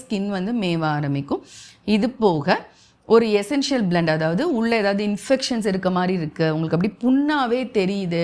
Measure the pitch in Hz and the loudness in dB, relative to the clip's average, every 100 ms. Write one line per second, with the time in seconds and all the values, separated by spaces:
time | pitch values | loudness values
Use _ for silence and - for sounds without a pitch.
0 | - 196 202 196 190 240 185 165 156 147 | -4 -4 -4 -4 -4 -2 -2 0 -2 -2
1 | 143 139 139 392 - - - - - 208 | -2 -4 -4 -6 -8 -20 -20 -10 -2 0
2 | 220 254 214 160 175 226 - _ _ _ | 0 2 2 2 0 -2 -4 _ _ _
3 | - 226 226 208 202 285 269 262 190 175 | 4 4 4 0 0 -2 0 0 0 2
4 | 165 156 160 175 339 240 226 226 202 202 | 2 2 0 0 0 0 0 2 2 0
5 | 208 202 - 262 - 240 214 190 185 180 | -2 -2 0 0 0 -2 -2 0 0 0
6 | 180 190 151 - 160 156 160 165 208 - | 0 -2 -4 -2 0 0 0 0 0 -2
7 | 247 262 294 302 247 247 254 220 185 202 | 0 2 2 0 0 -2 -2 0 0 -2
8 | 185 170 | -2 -2